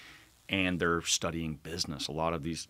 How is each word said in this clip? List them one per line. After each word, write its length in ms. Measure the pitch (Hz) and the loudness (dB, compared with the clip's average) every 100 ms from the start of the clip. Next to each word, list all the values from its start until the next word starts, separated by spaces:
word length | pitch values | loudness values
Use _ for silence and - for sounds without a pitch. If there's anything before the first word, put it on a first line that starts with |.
| - - - _ - | -18 -20 -20 _ -2
and 300 | 98 92 87 | 2 2 4
they're 220 | 85 85 | 4 4
studying 540 | - - 87 82 80 76 | 2 0 0 0 -2 -4
business. 460 | 78 82 85 71 - | -6 -4 -4 -4 -4
A 40 | |
lot 220 | 78 80 | 0 2
of 80 | 82 | 0
these 240 | 80 78 | -2 -4